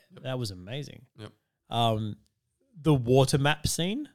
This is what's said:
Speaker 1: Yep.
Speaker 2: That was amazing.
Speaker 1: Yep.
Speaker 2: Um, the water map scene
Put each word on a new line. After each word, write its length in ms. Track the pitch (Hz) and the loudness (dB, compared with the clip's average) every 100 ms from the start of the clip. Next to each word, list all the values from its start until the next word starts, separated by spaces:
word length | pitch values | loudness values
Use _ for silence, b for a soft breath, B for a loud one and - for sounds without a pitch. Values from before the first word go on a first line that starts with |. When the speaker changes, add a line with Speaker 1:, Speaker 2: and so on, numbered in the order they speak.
| _ | _
Speaker 1:
Yep. 100 | - | -14
Speaker 2:
That 160 | 131 127 | -8 -6
was 120 | 107 | -6
amazing. 540 | 92 92 139 139 - - - | -10 -12 -12 -12 -16 -20 -18
Speaker 1:
Yep. 140 | 107 - _ _ - | -18 -20 _ _ -6
Speaker 2:
Um, 480 | 117 117 110 107 104 _ _ _ _ _ 170 | 0 2 0 -4 -10 _ _ _ _ _ -2
the 120 | 156 | 2
water 440 | 139 117 131 131 139 | 4 6 6 6 2
map 300 | 143 151 - | 2 0 -2
scene 420 | - 175 262 294 | -2 -2 -4 -8